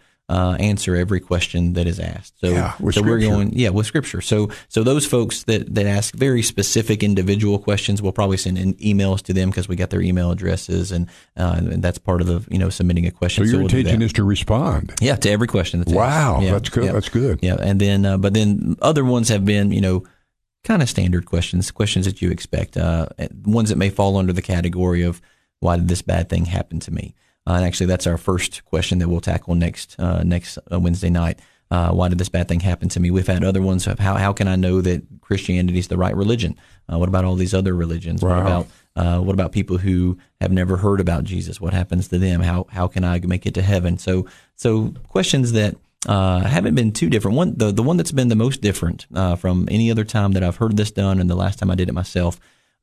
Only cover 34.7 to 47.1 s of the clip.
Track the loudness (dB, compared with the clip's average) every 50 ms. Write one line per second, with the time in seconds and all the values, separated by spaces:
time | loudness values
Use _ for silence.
34.7 | 2 2 2 0 0 -2 -4 -10 -20 -18 _ -4 -4 -2 0 0 0 2 2 2
35.7 | 0 0 -2 -2 -2 0 0 0 0 0 0 0 0 0 0 -4 -6 _ _ _
36.7 | -20 _ -12 -6 -2 0 0 2 2 0 2 2 0 0 0 0 0 0 0 0
37.7 | 0 0 -2 -2 -4 -6 -4 -4 -2 0 0 2 2 2 2 2 2 0 -2 -4
38.7 | -10 _ _ _ -4 -2 0 2 2 2 2 0 0 0 0 0 -2 -2 -2 0
39.7 | -2 0 0 0 2 2 2 0 -2 -4 -10 _ _ -4 -2 0 0 0 2 0
40.7 | 0 0 2 2 2 2 2 0 0 -2 -2 -4 -4 -6 -6 -8 -10 -6 -4 -2
41.7 | 0 0 0 0 0 -2 -2 0 0 0 2 2 2 2 2 0 0 -2 -4 -6
42.7 | -4 -4 -4 -2 0 -2 0 0 0 0 0 -2 -2 -2 -2 -4 -2 0 0 2
43.7 | 0 2 0 0 -2 -2 -2 -2 -2 -2 -2 -4 -12 -20 _ _ _ -4 -2 0
44.7 | 0 0 -2 -4 -6 -10 -14 -4 -2 -2 0 2 2 2 2 2 2 2 2 0
45.7 | -2 -6 _ _ _ -10 -4 0 0 2 2 2 2 2 2 2 0 2 2 2
46.7 | 2 2 2 0 0 0 0 0